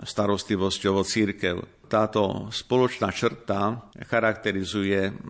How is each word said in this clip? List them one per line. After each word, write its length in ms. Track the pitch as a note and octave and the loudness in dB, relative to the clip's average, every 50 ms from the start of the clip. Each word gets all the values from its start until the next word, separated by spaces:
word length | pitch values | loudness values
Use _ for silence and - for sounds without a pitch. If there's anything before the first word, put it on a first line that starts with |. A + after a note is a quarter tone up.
| - | -12
starostlivosťou 960 | - - - G#2 G2+ G2+ F#2+ - - G#2+ F#2+ F#2+ G2 F#2+ - - G2+ G2 G2 | -6 0 0 2 2 2 0 0 0 0 2 2 0 0 0 0 2 2 2
o 80 | F#2+ | 2
cirkev. 560 | - - A2+ G#2+ G2 G2+ - - F#2 F2 F2+ - - - _ - | 0 2 2 2 0 0 -2 -2 -2 -2 -2 -6 -10 -14 _ -6
Táto 640 | - - A2 A2 G#2+ - A2 G2+ F#2+ - G2+ - G#2+ | 0 2 2 2 2 2 2 2 2 0 -4 -6 -8
spoločná 640 | A2+ - - - B2+ B2+ B2+ A#2+ - - - F#2+ F#2+ | -8 -8 -4 0 2 4 4 2 0 -2 -2 -2 -2
črta 720 | - - A#2 - - - - G2 G2 G2+ G#2 A#2 A#2+ - - - - - | 0 -2 -2 -2 -2 -4 -2 0 2 2 0 0 -4 -8 -14 -16 -16 -6
charakterizuje 1120 | - - A#2 A2+ A2 A2 - - G#2+ F#2+ F#2+ F#2+ F2+ G#2+ G#2 G2 G2 G2 G2 F#2+ G2 - G2 - | -2 0 2 2 2 0 0 -2 -2 -2 -2 -2 -2 -2 -2 0 2 2 2 0 0 -2 -6 -10